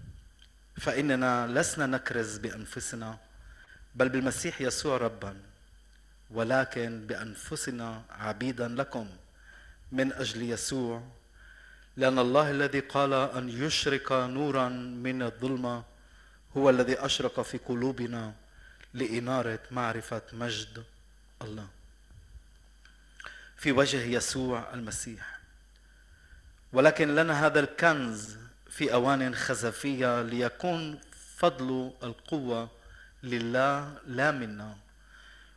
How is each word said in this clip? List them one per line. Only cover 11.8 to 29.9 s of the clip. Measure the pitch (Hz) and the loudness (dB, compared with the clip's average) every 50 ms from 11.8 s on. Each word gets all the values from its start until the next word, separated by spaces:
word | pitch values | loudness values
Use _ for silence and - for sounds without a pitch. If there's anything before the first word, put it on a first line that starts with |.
| - - _ | -20 -16 _
لأن | 127 131 131 131 131 | 2 4 4 6 6
الله | 123 123 131 147 156 143 | 4 6 6 6 6 4
الذي | 139 139 143 139 139 139 | 2 2 2 2 2 0
قال | 135 - - 139 139 135 135 | -2 0 2 2 4 4 4
أن | 131 135 - 123 127 123 123 | 4 2 2 0 -4 -6 -4
يشرق | 117 120 143 156 143 - - 147 139 135 - - 135 | -4 -2 -2 0 0 0 2 2 0 0 2 2 2
نورا | 131 127 123 127 139 151 143 135 135 127 123 | 2 2 0 -2 -2 0 2 2 2 2 0
من | 123 123 123 123 123 120 123 131 131 127 | -2 -6 -8 -8 -8 -6 -4 -4 -2 -2
الظلمة | 123 117 117 113 131 131 135 123 127 120 120 117 117 - - - - - - - - - - - - - - | -2 -4 -4 -4 -2 -2 -2 -2 -2 -4 -4 -6 -8 -14 -20 -20 -20 -20 -20 -20 -20 -20 -20 -20 -20 -6 0
هو | 139 139 135 | 6 8 8
الذي | 127 123 123 123 127 - 139 | 8 8 4 4 2 0 0
أشرق | 135 - - 127 120 - 131 | 0 0 0 0 0 0 -2
في | 113 - - | -4 -4 -6
قلوبنا | 120 - - 123 120 123 135 127 120 120 117 120 117 110 107 110 - - - - - - - - - - - - | -6 -4 -2 -2 0 0 -2 -2 -2 -4 -4 -4 -6 -8 -8 -10 -14 -20 -20 -20 -20 -20 -20 -20 -20 -20 -14 -6
لإنارة | 123 135 107 113 120 120 123 131 127 117 113 110 110 - - | -4 -4 -2 -2 -2 -2 0 0 0 0 -2 -4 -6 -8 -6
معرفة | 123 127 120 113 113 113 - - 120 110 - - 117 | -4 -2 -2 -2 -2 -4 -6 -6 -8 -8 -8 -10 -8
مجد | 113 120 120 107 104 107 104 110 113 113 - - - - - - - _ _ _ - | -6 -6 -4 -4 -6 -8 -10 -12 -16 -16 -16 -20 -20 -20 -20 -20 -20 _ _ _ -12
الله | 120 107 107 107 101 98 - - - - - - - - - - - - - - - - - - - - - - - - - - - - - - - - - - - - - | -10 -10 -10 -10 -12 -14 -18 -20 -20 -20 -20 -20 -20 -20 -20 -20 -20 -20 -20 -20 -20 -20 -20 -20 -20 -20 -20 -20 -20 -20 -20 -20 -20 -20 -20 -18 -16 -16 -16 -16 -20 -20 -16
في | - - 151 | -2 0 4
وجه | 127 135 139 139 139 131 | 6 6 4 4 2 0
يسوع | 117 120 120 117 - - - 131 131 127 123 117 113 - - | 0 0 0 0 0 0 -2 -2 -2 -2 -2 -4 -4 -8 -10
المسيح. | 123 113 107 - - - 120 110 101 - - - - - - - - - - - - - - - - - - - - - - - - - - - - - - - | -10 -8 -8 -6 -8 -8 -8 -10 -12 -12 -14 -14 -16 -18 -20 -20 -20 -20 -20 -20 -20 -20 -20 -20 -20 -20 -20 -20 -20 -20 -20 -20 -20 -20 -20 -20 -20 -16 2 6
ولكن | 127 139 156 151 - 156 147 147 | 8 8 8 8 8 4 6 6
لنا | 156 165 165 151 143 156 | 4 4 4 4 4 4
هذا | 151 143 151 | 6 6 6
الكنز | 143 139 - - 170 170 156 143 127 117 110 104 107 110 107 113 117 - - - - - | 4 4 2 4 4 4 4 4 0 -2 -4 -6 -8 -10 -12 -14 -16 -18 -20 -20 -20 -16
في | - - 151 123 120 | -4 -2 0 2 4
أوان | 123 123 135 139 131 131 127 120 | 4 6 4 4 2 2 -2 -2
خزفية، | - - - 127 - 120 113 110 - - 139 | -2 -2 -2 -2 0 -2 -4 -4 -2 -4 -2